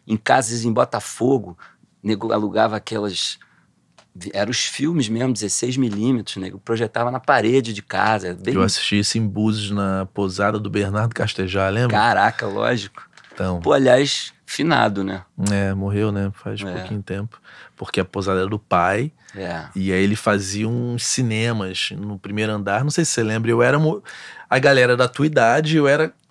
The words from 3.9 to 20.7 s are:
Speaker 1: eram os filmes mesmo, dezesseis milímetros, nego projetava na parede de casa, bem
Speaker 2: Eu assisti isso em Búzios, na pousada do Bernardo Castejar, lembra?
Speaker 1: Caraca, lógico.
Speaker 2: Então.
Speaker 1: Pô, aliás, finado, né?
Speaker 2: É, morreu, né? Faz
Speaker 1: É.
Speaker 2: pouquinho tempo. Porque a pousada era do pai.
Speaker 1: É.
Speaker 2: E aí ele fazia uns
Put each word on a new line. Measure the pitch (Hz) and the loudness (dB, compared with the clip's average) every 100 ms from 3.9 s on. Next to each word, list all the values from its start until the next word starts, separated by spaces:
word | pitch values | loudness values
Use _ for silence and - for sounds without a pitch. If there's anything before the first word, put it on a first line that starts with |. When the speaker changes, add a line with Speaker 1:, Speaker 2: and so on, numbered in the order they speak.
| _ _ - 95 | _ _ -16 -8
Speaker 1:
eram | 98 104 | -4 -2
os | 120 | -2
filmes | - - 147 170 110 | -4 -2 0 0 0
mesmo, | 110 131 | 0 0
dezesseis | 117 104 - 123 127 | 0 -2 -2 -2 0
milímetros, | 123 101 117 123 - - | 0 0 0 0 -2 -8
nego | 95 98 | -10 -12
projetava | - 113 110 - 120 | -6 -2 -2 -2 -2
na | 127 | -2
parede | - 131 110 131 113 | 2 2 4 2 2
de | 104 | -6
casa, | - 95 104 110 92 90 | -6 -2 0 0 -2 -6
bem | 95 | -2
Speaker 2:
Eu | 95 | 2
assisti | 98 - - 104 | 2 0 0 0
isso | 98 117 | 0 0
em | 110 | -2
Búzios, | 101 110 107 104 | 0 0 0 -4
na | 101 98 95 92 | -4 -2 -2 -4
pousada | - 98 92 101 107 | -4 -4 0 -2 -2
do | 107 | -4
Bernardo | 104 98 104 113 | -2 0 0 -2
Castejar, | - 107 - 95 95 98 | -2 -4 -2 -4 0 0
lembra? | 104 123 107 | 0 2 2
Speaker 1:
Caraca, | 117 95 104 - 110 | 2 4 2 0 -4
lógico. | 101 113 120 98 - - - - | -2 0 -2 -4 -16 -20 -20 -20
Speaker 2:
Então. | - 92 90 | -6 -4 -2
Speaker 1:
Pô, | 85 | 2
aliás, | 143 131 123 143 - - - - | 4 6 6 4 -2 -6 -14 -12
finado, | - 156 147 113 98 | -4 0 2 2 0
né? | 98 98 - - 101 | -4 -6 -10 -6 -2
Speaker 2:
É, | 101 98 | 0 0
morreu, | 98 98 101 107 | -2 -2 0 0
né? | 101 98 | 0 -4
Faz | 98 101 104 | -6 -10 -8
Speaker 1:
É. | 98 | -8
Speaker 2:
pouquinho | 90 95 104 | -8 -6 -8
tempo. | 98 95 110 - - - - _ | -6 -8 -8 -12 -20 -20 -20 _
Porque | - - | -8 -4
a | 90 | -4
pousada | 101 98 95 | -4 -2 0
era | 98 | 0
do | 104 | -4
pai. | - 90 87 101 147 - - | 0 2 2 2 -2 -8 -18
Speaker 1:
É. | 98 92 82 78 95 | -12 -8 -8 -8 -4
Speaker 2:
E | 95 | 0
aí | 92 | 2
ele | 98 107 | 2 2
fazia | - 101 95 101 | 2 0 0 -4
uns | 110 | -2